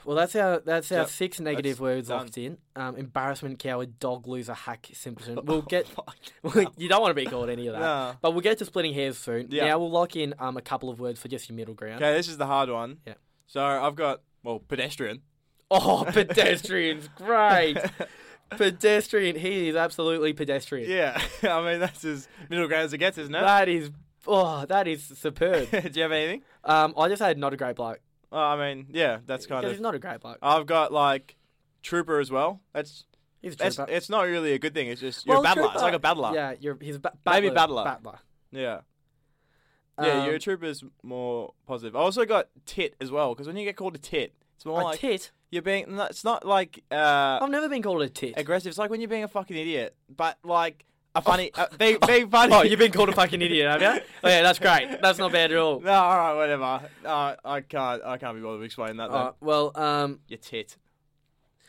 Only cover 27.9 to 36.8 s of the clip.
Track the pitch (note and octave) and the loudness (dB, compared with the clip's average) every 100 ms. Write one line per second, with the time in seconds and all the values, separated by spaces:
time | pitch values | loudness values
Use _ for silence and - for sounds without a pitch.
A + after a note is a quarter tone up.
27.9 | A2 _ _ _ D3+ D3 D3 C#3+ C3+ C3+ | -10 _ _ _ -2 0 0 -2 -6 -6
28.9 | D#3+ D3+ A2+ A#2+ C3 - C3+ F#3+ G3 A3+ | 0 0 0 -4 -8 -6 -4 -4 -4 -6
29.9 | C#3+ F#3 - A#2 A2+ C#3 D#3 D3+ E3 D#3 | -6 -8 -14 -16 -4 2 2 4 2 2
30.9 | D3 C#3+ C#3 - _ _ _ _ _ - | 2 2 2 -4 _ _ _ _ _ -6
31.9 | F3 E3 D3+ B2+ C3 D#3 F#3+ _ D3 D3 | -4 0 0 0 0 0 -4 _ -8 -8
32.9 | - - _ _ _ F3+ D3+ F#3+ - C#3 | -12 -20 _ _ _ -14 -4 -4 -2 -4
33.9 | F3 E3+ G#3+ F3+ E3+ D#3 C3+ D3+ D3+ B2 | -4 -2 0 0 0 0 0 -2 -4 -4
34.9 | B2 C3 - - C4 C#4 F#3+ - F#3 - | -6 -8 -4 2 4 6 4 2 2 0
35.9 | E3+ D3+ E3+ A#2 D3+ C3+ C3 C#3+ C3+ | 2 0 0 0 -2 -4 -6 -8 -8